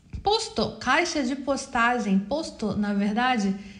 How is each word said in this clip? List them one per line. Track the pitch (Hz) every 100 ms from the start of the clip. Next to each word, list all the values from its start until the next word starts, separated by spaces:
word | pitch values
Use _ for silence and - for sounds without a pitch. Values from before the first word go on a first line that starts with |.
| - -
Posto, | 392 440 - - 220
caixa | - 247 294 349 311
de | 247
postagem. | 277 - 269 - 240 233 247 202 196
Posto, | 196 294 320 - 214 202
na | 202
verdade, | 202 202 220 254 247 196 190 - -